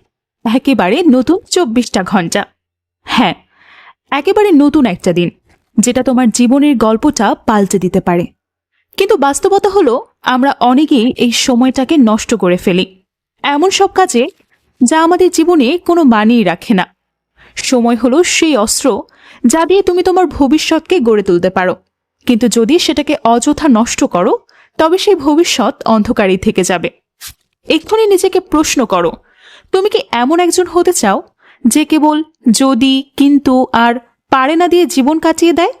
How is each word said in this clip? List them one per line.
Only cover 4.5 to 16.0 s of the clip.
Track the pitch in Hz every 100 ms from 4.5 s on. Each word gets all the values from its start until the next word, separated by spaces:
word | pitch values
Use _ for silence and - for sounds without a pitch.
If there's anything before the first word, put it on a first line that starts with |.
নতুন | 302 285 302 240
একটা | 175 196
দিন, | 170 175 - _ _ _ -
যেটা | 214 247
তোমার | 254 247 247
জীবনের | 208 247 277 294 262
গল্পটা | 220 220 302 285 208 302
পাল্টে | - 214 196 196
দিতে | 180 190
পারে। | 180 175 - _ _ _ _ _ _ -
কিন্তু | 403 403
বাস্তবতা | 277 277 381 392 392
হলো, | 392 294 247 453 _
আমরা | - 254 269 -
অনেকেই | 240 254 311 277 233 -
এই | 240
সময়টাকে | 226 - 240 262 254 254 320
নষ্ট | 220 214 - 220
করে | 185 175
ফেলি | 202 180 180 _ _ _ _ _
এমন | 262 285 370
সব | 392 381
কাজে, | 381 370 233 285 - _ _ _ -
যা | 247 320
আমাদের | 330 359 359
জীবনে | 359 330 349 233 349
কোনো | - 339